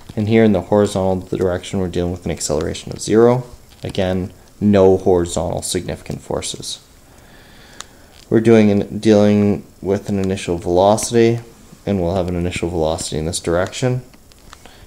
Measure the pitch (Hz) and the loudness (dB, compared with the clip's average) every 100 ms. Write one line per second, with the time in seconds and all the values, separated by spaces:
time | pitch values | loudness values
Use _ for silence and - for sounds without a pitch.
0 | - - 107 113 110 95 85 104 101 98 | -14 -6 0 4 4 2 2 2 2 0
1 | 95 92 90 101 95 90 - 98 92 90 | -2 -2 -4 -2 -2 -2 -6 -6 -4 -4
2 | 87 90 - 76 - 76 85 85 - - | -4 -4 -8 -8 -4 -4 -4 -8 -12 -12
3 | - 107 120 123 - - - - 95 - | 0 4 4 2 -4 -16 -20 -14 -10 -4
4 | 92 92 92 - - - 104 101 95 95 | -2 -2 -6 -12 -20 -2 2 6 6 4
5 | 104 90 87 87 87 90 - 92 - - | 2 2 0 -4 -4 -6 -6 -6 -6 -10
6 | - - - - - - - - _ _ | -10 -12 -8 -8 -8 -12 -12 -14 _ _
7 | - - - - - - - - - - | -20 -20 -20 -20 -20 -20 -20 -20 -20 -20
8 | - - - 117 110 113 104 101 - 104 | -20 -20 -2 2 6 6 6 2 -2 -2
9 | 110 104 104 104 104 90 - - 90 101 | 2 4 4 4 2 0 -6 -12 -4 -4
10 | 101 101 95 98 - 87 87 87 98 110 | -2 -4 -2 -4 -4 -4 0 2 4 2
11 | - 117 117 117 - - - - - 98 | 0 2 2 2 -6 -20 -20 -14 -6 -2
12 | 85 95 87 90 87 - 85 87 78 80 | -2 -2 -2 -4 -4 -4 -6 -2 -2 -2
13 | - 76 78 - - 85 95 - 127 127 | -6 -6 -6 -6 -4 -2 -2 -4 -4 -4
14 | - - - - - - - - | -8 -20 -20 -20 -20 -20 -20 -20